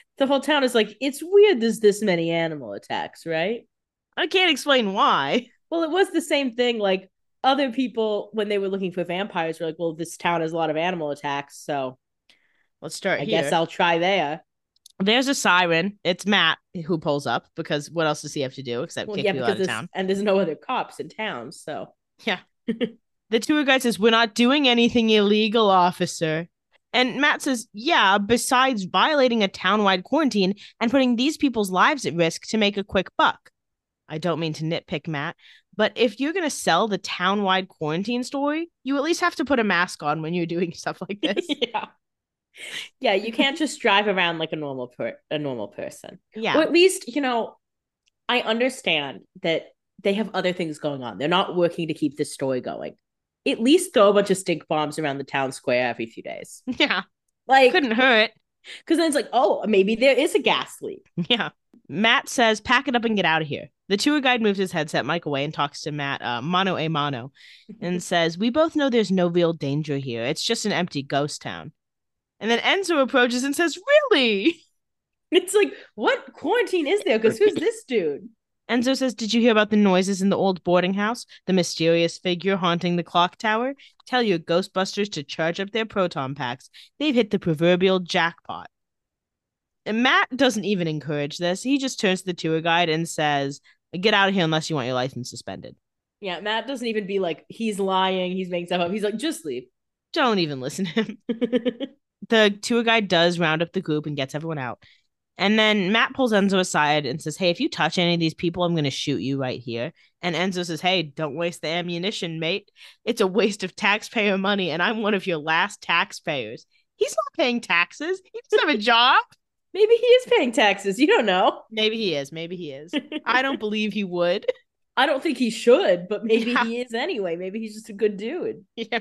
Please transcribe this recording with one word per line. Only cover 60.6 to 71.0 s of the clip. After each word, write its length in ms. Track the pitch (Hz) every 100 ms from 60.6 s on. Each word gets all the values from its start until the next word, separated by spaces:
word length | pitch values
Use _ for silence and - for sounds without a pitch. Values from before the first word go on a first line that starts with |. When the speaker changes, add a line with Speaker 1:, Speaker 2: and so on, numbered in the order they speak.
| 127 -
Speaker 1:
leak." 240 | 120 65 - -
Speaker 2:
<laughs> 120 | 175
Yeah. 220 | 233 156 - _ _ -
Matt 400 | 156 220 254 -
says, 320 | - 226 214
"Pack 280 | - 254 277
it 80 | 240
up 80 |
and 120 | 226 208
get 80 |
out 160 | 170 160
of 80 | 156
here." 200 | 127 - _ -
The 80 | 202
tour 240 | 294 302
guide 220 | 262 247
moves 160 | 220 196
his 140 | 190
headset 340 | 170 151 165 117
mic 180 | 165
away 200 | 156 139
and 100 | 147
talks 280 | 156 147 -
to 100 | 156
Matt, 280 | 147 139 139
uh, 200 | 120 120
mano 340 | 139 180 190 139
a 120 | 160
mano, 440 | 156 147 127 131 - - - - -
and 220 | 170 180
Speaker 1:
<laughs> 80 | -
Speaker 2:
says, 240 | 175 170 170
"We 140 | 233
both 240 | 277 320 302
know 140 | 277
there's 200 | 233 185
no 160 | 185 175
real 240 | 175 165
danger 420 | 165 139 147 151 139
here. 280 | 135 117
It's 180 | 117 156
just 240 | - 226 208
an 60 |
empty 300 | 156 175 147